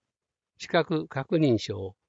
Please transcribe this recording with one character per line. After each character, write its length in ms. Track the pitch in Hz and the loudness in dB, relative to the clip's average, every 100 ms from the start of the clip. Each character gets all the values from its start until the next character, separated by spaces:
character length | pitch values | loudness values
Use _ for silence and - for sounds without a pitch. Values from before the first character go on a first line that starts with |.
| _ _ _ _ _ - | _ _ _ _ _ -18
資 80 | - | -2
格 400 | 175 156 156 165 | 0 0 -2 -4
確 300 | 135 135 165 | -8 0 2
認 200 | 147 110 | 4 4
書 220 | - 98 | 0 -8
を 160 | 95 - | -10 -14